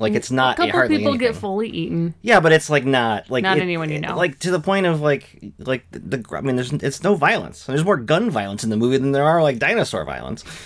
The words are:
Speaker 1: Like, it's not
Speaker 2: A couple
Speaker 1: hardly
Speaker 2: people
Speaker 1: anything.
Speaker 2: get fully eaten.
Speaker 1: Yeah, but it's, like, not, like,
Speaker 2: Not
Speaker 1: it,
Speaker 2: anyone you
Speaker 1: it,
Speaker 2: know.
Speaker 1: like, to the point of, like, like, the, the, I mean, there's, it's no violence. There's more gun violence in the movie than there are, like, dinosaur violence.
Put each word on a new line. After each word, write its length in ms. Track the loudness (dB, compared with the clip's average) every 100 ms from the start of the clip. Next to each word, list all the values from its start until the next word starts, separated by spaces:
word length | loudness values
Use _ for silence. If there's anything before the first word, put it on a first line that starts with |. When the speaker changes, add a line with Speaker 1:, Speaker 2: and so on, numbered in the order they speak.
Speaker 1:
Like, 140 | 0
it's 180 | 0 0
not 220 | 2 2
Speaker 2:
A 80 | 2
couple 100 | 0
Speaker 1:
hardly 240 | 2 2 2
Speaker 2:
people 160 | 0
Speaker 1:
anything. 160 | 0 -2
Speaker 2:
get 40 | -2
fully 320 | -6 -4 -4
eaten. 460 | -4 -4 -2 -4 -4
Speaker 1:
Yeah, 180 | 2 4
but 100 | 6
it's, 180 | 4 4
like, 160 | 0
not, 460 | 4 2 2 -2 -2
like, 140 | -2
Speaker 2:
Not 140 | 2 0
Speaker 1:
it, 40 |
Speaker 2:
anyone 280 | 0 -4 -4
you 60 | -6
Speaker 1:
it, 40 |
Speaker 2:
know. 160 | -4 -2
Speaker 1:
like, 240 | -2 -2
to 100 | -2
the 80 | -2
point 280 | 0 2 2
of, 140 | 2
like, 380 | 2 0 -4 -20 -18 -12
like, 240 | -6 -6 -6
the, 240 | -14 -8 -8
the, 200 | -6 -6
I 40 |
mean, 160 | -2 -2
there's, 160 | -2
it's 320 | -4 -4 -2
no 100 | 0
violence. 520 | 2 2 0 -4 -14 -4
There's 180 | 0
more 120 | 2 0
gun 300 | 2 0 2
violence 340 | -2 -4 -4
in 60 | -2
the 60 | 0
movie 200 | 2 2
than 160 | 2
there 120 | 2 4
are, 140 | 4
like, 200 | 2 2
dinosaur 440 | 0 0 0 -4
violence. 380 | -6 -8 -8 -10 -12 -10